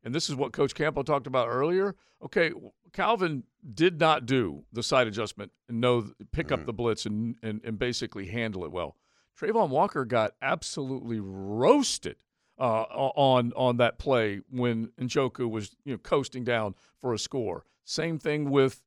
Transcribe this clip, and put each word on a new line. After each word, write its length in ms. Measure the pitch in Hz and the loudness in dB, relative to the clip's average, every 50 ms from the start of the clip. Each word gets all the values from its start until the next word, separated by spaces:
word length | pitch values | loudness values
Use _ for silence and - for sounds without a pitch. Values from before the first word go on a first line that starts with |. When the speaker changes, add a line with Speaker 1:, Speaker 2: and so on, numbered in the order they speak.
| _ | _
Speaker 1:
and 80 | 120 123 | -4 -4
this 160 | 160 160 - | -4 -4 -4
is 60 | 147 | -2
what 160 | 127 139 127 | -4 -4 -4
Coach 240 | - - 143 131 - | 0 -2 -2 -2 0
Campo 260 | - 151 156 147 143 | -2 -4 -2 -2 -2
talked 260 | 135 - 151 143 120 | -2 0 0 -2 -2
about 200 | 135 131 131 120 | -2 0 0 0
earlier. 480 | 117 120 127 139 160 180 190 196 202 190 _ _ _ _ _ | 0 0 0 0 0 0 0 0 -2 -4 _ _ _ _ _
Okay, 280 | - 139 - 202 170 156 | -18 -4 0 2 2 2
w-, 220 | 170 - - 110 _ _ _ 180 | 0 -6 -14 -20 _ _ _ _
Calvin 520 | _ - 180 202 233 220 185 170 151 131 113 _ _ _ - 151 107 | _ -2 0 0 2 2 0 -2 -2 -4 -8 _ _ _ -20 -16 0
did 280 | 98 156 185 180 151 | 2 2 4 4 4
not 240 | 165 156 151 143 123 | 4 4 4 2 2
do 400 | 113 135 131 117 87 71 71 - _ - | 0 2 2 2 0 -4 -8 -14 _ -10
the 100 | 113 113 | -8 -4
side 240 | - 147 131 123 | 2 4 4 4
adjustment 460 | 110 101 107 110 104 - - 101 - _ _ _ _ | 2 0 -6 -6 -6 -8 -14 -16 -16 _ _ _ _
and 100 | 120 113 | -4 0
know, 320 | 120 123 123 120 107 101 - _ - _ - | 2 2 2 2 0 -4 -14 _ -14 _ -6
pick 180 | 151 160 - | -6 -2 -2
up 80 | 147 101 | -2 -4
Speaker 2:
Mm-hmm. 60 | 76 | -2
Speaker 1:
the 80 | - 113 | -6 -6
blitz 320 | 117 120 117 107 - - | -2 0 0 0 -2 -4
and, 300 | 107 104 107 113 117 120 - | -4 -4 -2 -4 -4 -6 -6
and, 200 | - 110 107 110 - | -8 -8 -8 -8 -8
and 160 | 117 110 98 | -8 -6 -4
basically 480 | 123 123 120 - 120 104 - 101 98 | -4 -4 -2 -4 -6 -8 -8 -10 -10
handle 380 | 92 104 120 117 113 101 95 90 | -8 -6 -4 -4 -4 -4 -6 -8
it 60 | 87 85 | -6 -4
well. 240 | 90 85 71 - _ _ _ _ _ _ _ _ _ | -4 -6 -6 -8 _ _ _ _ _ _ _ _ _
Trayvon 300 | - - 214 233 208 156 | -4 0 2 2 2 2
Walker 340 | 127 147 185 202 - 151 131 | 2 2 2 2 0 -4 -4
got 300 | 113 120 117 110 104 - _ | 0 2 2 2 0 -2 _
absolutely 800 | 127 135 165 165 - - - 170 139 131 135 131 - 117 117 110 101 95 95 98 95 98 104 | -2 -2 -2 -2 -4 -10 -8 -8 -6 -6 -6 -8 -6 -6 -6 -6 -6 -8 -8 -8 -6 -4 -2
roasted, 600 | 113 131 175 262 294 262 - - - - 80 - _ _ _ _ _ _ _ _ - | 2 6 6 6 6 4 0 -4 -6 -8 -10 -10 _ _ _ _ _ _ _ _ -2
uh, 240 | 131 120 110 110 110 - 127 | 0 2 2 2 0 -2 -2
o-, 200 | 147 139 131 - | -2 -2 0 2
on, 380 | 147 139 135 131 127 120 120 123 | 4 6 6 6 6 4 2 0
on 220 | - 131 127 120 | 2 2 2 6
that 200 | 117 120 117 - - | 6 4 4 4 0
play 420 | - 147 131 120 110 107 101 101 - _ | 0 2 4 4 4 2 0 -4 -8 _
when 380 | 131 127 123 120 117 113 113 113 _ - | -4 0 0 2 2 0 -2 -6 _ -6
Njoku 500 | 127 123 - 147 135 127 - - 127 117 | -6 -2 0 2 0 0 0 -2 -4 -2
was, 260 | 110 110 101 - _ _ _ | -2 -4 -6 -8 _ _ _
you 80 | 143 127 | -8 -8
know, 40 | |
coasting 460 | 104 _ - 175 147 135 - - 127 123 | -8 _ 0 0 0 0 -2 -8 -6 -2
down 320 | 120 120 113 110 101 95 _ _ _ _ _ | 0 0 2 0 -2 -6 _ _ _ _ _
for 140 | - 127 117 | -4 -2 -2
a 60 | 107 | -2
score. 460 | - - - 135 113 98 87 - - _ _ _ _ | -4 -4 -4 -4 -2 -2 -4 -6 -10 _ _ _ _
Same 340 | - - - 160 170 165 151 | -8 -6 -4 -2 -2 -4 -4
thing 300 | - 156 151 151 147 143 | -2 -2 -2 0 0 2
with 320 | 139 143 135 131 - - _ | 4 6 4 4 2 -4 _